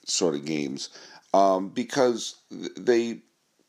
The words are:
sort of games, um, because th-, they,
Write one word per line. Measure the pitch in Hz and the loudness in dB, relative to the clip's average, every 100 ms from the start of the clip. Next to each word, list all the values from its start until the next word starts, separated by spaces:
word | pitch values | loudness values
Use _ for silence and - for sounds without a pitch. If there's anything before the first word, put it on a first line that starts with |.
sort | - - 90 | -8 -2 0
of | 73 | 0
games, | 71 78 69 69 - - - - _ | -4 -4 -4 -8 -12 -18 -20 -20 _
um, | 95 98 95 98 | 4 4 2 -2
because | 127 117 143 127 113 - - - | -6 -4 2 2 2 -6 -14 -18
th-, | 95 90 - | -12 -12 -4
they, | 95 120 117 113 _ _ _ _ | 2 2 2 -6 _ _ _ _